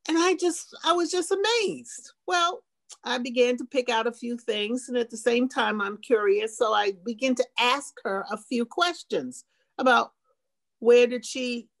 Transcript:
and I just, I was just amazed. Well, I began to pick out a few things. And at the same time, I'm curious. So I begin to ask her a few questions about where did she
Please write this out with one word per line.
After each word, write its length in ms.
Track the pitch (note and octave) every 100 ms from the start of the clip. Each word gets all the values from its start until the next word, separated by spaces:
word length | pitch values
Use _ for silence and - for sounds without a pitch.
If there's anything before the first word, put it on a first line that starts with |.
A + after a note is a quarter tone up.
| -
and 100 | D#4+
I 160 | F4
just, 400 | F#4 F4 - - -
I 80 | D4+
was 180 | F4 E4
just 200 | F4+ E4+
amazed. 800 | G4 G#4+ A#4 G4 F3+ A#3 - - - -
Well, 380 | F4+ E4+ G#4 - _ _ -
I 140 | A#3+ B3
began 380 | B3+ B3 B3 B3
to 60 |
pick 240 | C4 C#4 B3
out 180 | A3+ A3+
a 60 |
few 240 | A3+ A#3+ A#3+
things. 520 | - G#3+ G#3 B3+ B3+
And 80 | B3
at 140 | A#3
the 60 | A3+
same 320 | - A#3+ B3+
time, 320 | C#4 G#3+ G#3+
I'm 180 | G3+ G#3
curious. 580 | - A3+ G#3 G3+ A3 -
So 160 | A3+
I 220 | G#3+ G#3 F#3+
begin 300 | F#3+ A3 C4 B3
to 100 | - -
ask 360 | A#3+ C#4 - -
her 200 | A3 G3 -
a 60 | G#3+
few 280 | - A#3+
questions 800 | A#3 - F4 E4+ - D#4 B3+ - - _ _ -
about 340 | B3+ A#3 - _ _ _ _ _ _ _
where 280 | A3+ A#3+ A#3+
did 180 | B3
she 440 | - C4 B3 A#3+ A3+ _